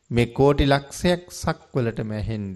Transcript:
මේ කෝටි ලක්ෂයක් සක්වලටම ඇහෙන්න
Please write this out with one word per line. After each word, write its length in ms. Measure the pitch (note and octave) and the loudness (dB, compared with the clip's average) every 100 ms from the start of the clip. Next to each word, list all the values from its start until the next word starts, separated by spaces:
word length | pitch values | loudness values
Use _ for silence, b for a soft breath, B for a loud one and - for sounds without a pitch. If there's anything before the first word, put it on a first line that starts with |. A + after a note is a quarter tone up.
| _ | _
මේ 160 | A#2 A#2 | 0 0
කෝටි 380 | - C#3 C#3+ C#3 | 4 4 4 2
ලක්ෂයක් 580 | C#3 C#3+ - F3+ F3 - | 2 0 -2 0 0 -4
සක්වලටම 800 | - - D#3+ _ C#3 A#2 - A2 | -8 -6 -6 _ -2 -2 -4 -6
ඇහෙන්න 360 | G#2+ G2+ G#2+ G2 | -6 -4 -4 -6